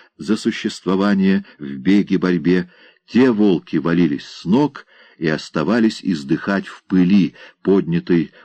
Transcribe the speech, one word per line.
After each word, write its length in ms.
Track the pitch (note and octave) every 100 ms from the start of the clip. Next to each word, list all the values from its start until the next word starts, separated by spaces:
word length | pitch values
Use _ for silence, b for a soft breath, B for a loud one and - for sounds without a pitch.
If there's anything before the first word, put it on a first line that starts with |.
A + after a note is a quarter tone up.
| b _
за 200 | - G#2+
существование, 1080 | A2+ G#2+ A2 - - F#2+ G2+ G2+ F#2+ G2 G2 B
в 60 | D2 C#2
беге-борьбе, 960 | C2 G2+ E2+ F#2+ F2+ F2+ D2+ F2+ F2+ b b b _
те 240 | A2 C3
волки 440 | A2 G#2 E2 - E2
валились 500 | C#2+ E2+ E2+ C#2 -
с 200 | - -
ног 400 | E3 D3 - - b b b
и 100 | D#2+
оставались 720 | D#2 - E2 D#2 A#2 A2 -
издыхать 680 | - E2+ C#2 E2 - G2 G2
в 160 | -
пыли, 520 | _ F#2 F2+ G2+ E2+ B B B
поднятой, 680 | - G2 E2+ E2+ E2+ F2 D2+ b